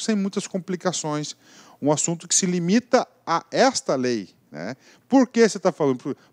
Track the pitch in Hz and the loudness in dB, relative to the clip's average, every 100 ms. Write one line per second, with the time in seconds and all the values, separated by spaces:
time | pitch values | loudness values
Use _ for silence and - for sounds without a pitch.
0 | - 214 196 202 - 196 170 180 185 - | -4 -2 -2 -4 -6 -8 -6 -6 -4 -4
1 | 156 151 147 - _ - - - 135 147 | -4 -6 -6 -12 _ -20 -20 -4 0 0
2 | - 170 175 - 185 180 170 220 - 247 | 0 -6 -2 -2 0 0 2 0 2 0
3 | - _ - 165 - 156 254 - - 143 | 0 _ -4 -4 -2 2 2 2 -2 -2
4 | 127 117 90 _ _ 76 90 135 _ _ | 0 -2 -6 _ _ -12 -10 -12 _ _
5 | _ 269 254 233 220 196 185 - 147 127 | _ 2 4 4 2 2 -2 0 0 0
6 | 147 123 _ | -4 -10 _